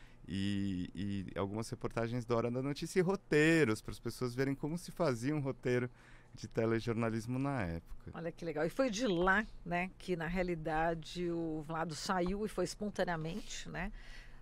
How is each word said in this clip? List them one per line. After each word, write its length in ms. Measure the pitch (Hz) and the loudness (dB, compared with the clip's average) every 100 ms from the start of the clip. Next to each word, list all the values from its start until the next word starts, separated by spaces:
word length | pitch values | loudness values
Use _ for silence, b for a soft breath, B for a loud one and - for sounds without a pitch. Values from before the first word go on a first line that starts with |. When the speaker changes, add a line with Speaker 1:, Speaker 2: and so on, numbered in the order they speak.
| B B - | B B -4
Speaker 1:
e, 640 | 98 98 101 98 90 - | -2 0 0 0 -2 -4
e 440 | - 101 98 90 - | -4 -4 -4 -4 -4
algumas 320 | 98 107 113 | -2 -4 -6
reportagens 560 | 117 120 - 113 123 113 | -6 -4 -2 -2 -2 2
da 100 | 117 | 2
Hora 140 | 117 | 2
da 100 | 123 | -2
Notícia 380 | 135 143 165 190 | -2 -4 0 2
e 40 | |
roteiros, 760 | 175 196 - 151 156 165 131 107 | 2 0 4 6 8 8 6 4
pras 180 | - 113 | -2 -6
pessoas 360 | 120 - 127 | -6 -2 -2
verem 200 | 123 135 | 0 0
como 220 | 139 147 170 | 0 -2 -4
se 160 | - | -6
fazia 420 | - 160 117 127 | 0 2 2 0
um 60 | 151 | 0
roteiro 480 | 135 123 127 123 123 B B B B | -2 -2 2 2 2 B B B B
de 120 | - 110 | -12 -4
telejornalismo 920 | - 113 113 117 113 117 110 113 127 | 2 4 4 2 2 2 0 -2 0
na 240 | 139 135 | 0 0
época. 480 | 87 85 - - - | 0 -2 -6 -12 -10
Speaker 2:
Olha 180 | - 165 | -6 -6
que 140 | - | -6
legal. 220 | 170 147 160 | -4 0 0
E 20 | |
foi 220 | - 269 | 2 2
de 160 | 202 254 | 2 2
lá, 400 | 170 185 196 220 - | 4 6 6 2 -8
né, 260 | - 175 185 - | -2 -2 -2 -6
que 200 | - 175 | -4 -2
na 100 | 160 | -2
realidade 1040 | 185 180 170 160 156 170 170 - 175 175 | 0 0 0 0 2 2 0 -6 -4 -2
o 340 | 170 165 156 151 | -2 -2 -4 -4
Vlado 280 | 160 165 | -4 -4
saiu 500 | 147 - 185 180 202 | -4 0 2 2 0
e 40 | 214 | -2
foi 160 | - | 0
espontaneamente, 1040 | 180 - 208 - 180 165 160 196 - - 170 | -2 -2 -4 0 0 0 -4 -6 -6 -8 -6
né, 200 | 156 185 B B B B B | -6 -6 B B B B B